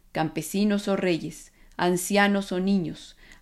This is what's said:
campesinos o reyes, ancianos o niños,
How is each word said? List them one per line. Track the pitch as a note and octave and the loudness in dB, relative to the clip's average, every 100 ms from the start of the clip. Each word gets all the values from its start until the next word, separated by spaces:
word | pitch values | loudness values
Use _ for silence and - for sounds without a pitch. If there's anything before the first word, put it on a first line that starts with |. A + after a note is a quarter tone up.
| - | -10
campesinos | - D#3 E3 D#3 G3 G#3 G3+ G3+ | -4 -2 -4 -4 0 2 0 0
o | G3 | 0
reyes, | F#3+ E3 D#3 - - _ - - | 0 0 -4 -12 -20 _ -16 -2
ancianos | F3 F3+ - G3+ G3+ G3+ G3 | 0 0 2 4 4 2 0
o | F#3 | -2
niños, | F#3+ G3 D#3 D#3 - - - - | 2 0 0 -8 -16 -20 -20 -8